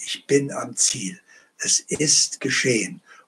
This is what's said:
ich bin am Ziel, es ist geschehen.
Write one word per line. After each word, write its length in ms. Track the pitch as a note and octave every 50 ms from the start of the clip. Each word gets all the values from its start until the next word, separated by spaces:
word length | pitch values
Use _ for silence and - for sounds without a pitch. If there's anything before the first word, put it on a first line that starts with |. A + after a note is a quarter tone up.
| -
ich 220 | - - - -
bin 260 | - C#3 C#3+ C#3 C#3+ -
am 240 | C3 B2+ B2+ A#2+
Ziel, 420 | - - - - A#2+ G2+ F#2 F2+ - _ _ - - _ _ _ _
es 220 | - G#2 - -
ist 600 | - - - - D3+ C#3+ - - - - - -
geschehen. 600 | - C3+ C3 - - C3 A#2+ A2 F#2+ F#2 F2+ - - - - - _